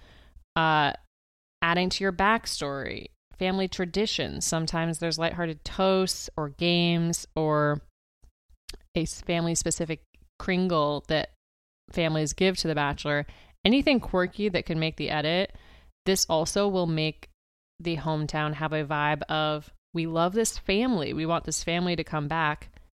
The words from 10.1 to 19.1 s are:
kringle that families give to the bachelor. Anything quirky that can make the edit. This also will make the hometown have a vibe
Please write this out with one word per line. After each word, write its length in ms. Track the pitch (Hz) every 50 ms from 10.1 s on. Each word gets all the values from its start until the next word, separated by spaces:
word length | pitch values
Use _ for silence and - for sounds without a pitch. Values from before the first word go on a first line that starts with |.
| _ - - _ _
kringle 640 | - - - 185 180 185 185 175 156 147 147 147 143 -
that 240 | - 160 147 - - _ _ _ _ _ _ _ _ _ _ _ -
families 420 | - 180 165 160 156 156 156 147 -
give 220 | - 185 190 185
to 100 | - -
the 80 | 165 156
bachelor. 500 | 147 143 143 143 - - 147 147 147 143 - - - - - - _ -
Anything 340 | 190 247 277 277 320 269 226
quirky 480 | - - - 180 180 180 - - 208
that 180 | 214 180 165 -
can 140 | - 165 160
make 160 | 156 160 -
the 140 | - 151 -
edit. 440 | - 151 147 156 170 180 202 - - - - - - - - - _ _ -
This 200 | 185 190 185 - -
also 400 | 165 160 165 - - 202 202 202
will 180 | 190 185 175
make 400 | 165 160 156 156 156 - - - - _ _ _ _ _ _ _ _ _
the 200 | - 165 175 165
hometown 560 | 151 - 160 156 151 151 147 - 156 151 151 151
have 180 | 143 156 151
a 140 | 156 156 151
vibe 360 | 139 156 147 147 147